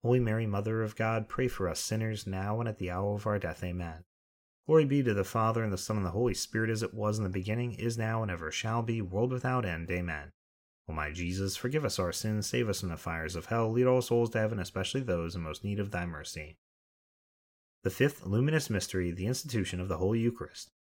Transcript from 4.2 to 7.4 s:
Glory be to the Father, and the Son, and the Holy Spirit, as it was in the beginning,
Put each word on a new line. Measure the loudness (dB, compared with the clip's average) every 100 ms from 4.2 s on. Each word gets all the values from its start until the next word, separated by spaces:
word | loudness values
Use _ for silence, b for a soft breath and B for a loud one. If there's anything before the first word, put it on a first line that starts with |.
| _ _ _ _ 4
Glory | 6 6
be | 4
to | 4
the | 2
Father, | 2 2 2 2
and | 0
the | -2
Son, | -2 0
and | 0
the |
Holy | 2 2
Spirit, | 2 -2 0 0
as | 0
it | -2
was | 0 0 2
in |
the | 0
beginning, | -2